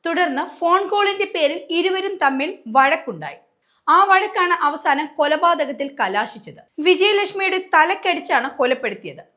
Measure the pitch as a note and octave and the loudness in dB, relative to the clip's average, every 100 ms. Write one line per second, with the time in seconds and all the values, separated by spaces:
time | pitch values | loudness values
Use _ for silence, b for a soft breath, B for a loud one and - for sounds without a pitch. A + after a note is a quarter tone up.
0 | E4+ E4+ E4+ C4 E4+ - E4+ F4+ G4+ G#4 | -4 -2 -2 -2 -6 -2 2 2 2 0
1 | G4+ G4 G4 F#4+ D4 E4 - E4+ F4 F#4+ | 0 0 -4 0 0 -2 -4 -2 0 -2
2 | F#4+ G4 C#4 C4 D4+ G4 A#3 A#3+ C4+ D#4+ | -4 0 0 0 -6 -8 -2 2 4 2
3 | D#4 F3 D3+ D3 _ _ _ _ - E4 | -4 -10 -12 -14 _ _ _ _ 2 4
4 | G4 F#4+ G4 G#4 F4+ E4 D4 D4+ D#4+ C#4 | 6 4 2 -2 0 0 -2 -2 -2 -2
5 | D4+ - D4 D4+ E4+ E4 C#4 B3 C#4 C#4 | -2 -2 0 2 2 0 -2 -4 -8 -4
6 | G3+ G3+ A3 A3 D#3 - _ - D#4 F4 | -2 -2 -4 -8 -18 -20 _ -2 2 4
7 | G4 G4+ G4 G4 F#4+ F#4 F#4 E4+ D#4+ G4 | 4 2 0 -2 -2 -2 2 4 4 2
8 | F#4+ E4+ - C#4 A#3 - B3 B3+ B3 G3 | -2 -4 0 -2 -2 -2 -2 0 -4 -8
9 | E3 C3+ - | -14 -16 -20